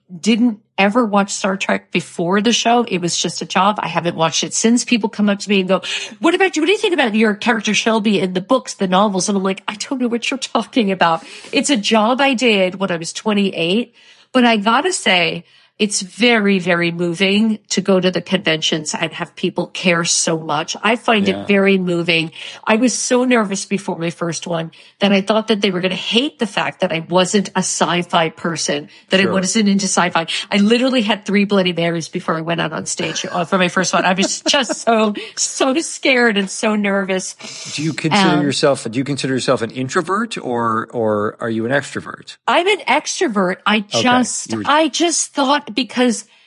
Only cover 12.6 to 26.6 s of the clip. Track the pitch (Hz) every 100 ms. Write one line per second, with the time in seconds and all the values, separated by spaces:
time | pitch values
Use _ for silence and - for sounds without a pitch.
12.6 | 185 190 196 170 165 - 214 202 196 -
13.6 | 165 208 240 _ _ - _ 254 240 226
14.6 | 202 269 359 359 - 180 165 170 - _
15.6 | _ - 214 - 185 - 240 233 202 196
16.6 | 175 170 170 170 175 170 190 202 220 214
17.6 | - - 190 185 180 175 - 175 160 156
18.6 | - 160 151 - 160 - 170 - 180 -
19.6 | 165 - 185 170 170 - - 160 156 151
20.6 | 165 - 208 240 - 220 196 190 202 202
21.6 | 196 196 175 170 170 165 160 - - -
22.6 | - 220 247 - - 247 254 247 202 196
23.6 | - 190 - 170 165 - 175 156 185 170
24.6 | 165 - - _ 196 196 196 214 214 214
25.6 | 208 180 180 180 - 214 294 - 214 180